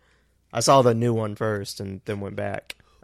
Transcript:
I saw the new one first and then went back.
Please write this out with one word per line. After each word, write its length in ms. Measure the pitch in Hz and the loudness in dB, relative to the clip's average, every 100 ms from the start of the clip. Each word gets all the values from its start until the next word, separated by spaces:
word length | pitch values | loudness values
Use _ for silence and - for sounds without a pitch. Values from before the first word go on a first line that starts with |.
| _ _ _ _ _ | _ _ _ _ _
I 80 | 120 | -2
saw 200 | 117 139 | 4 6
the 120 | 120 113 | 6 4
new 180 | 120 | 2
one 220 | 113 107 104 | 0 -2 -4
first 460 | 110 104 98 - | -4 -4 -6 -10
and 180 | 101 95 - | -10 -10 -8
then 160 | 101 | -8
went 160 | 98 101 | -8 -8
back. 400 | 104 98 - - _ _ | -8 -8 -12 -20 _ _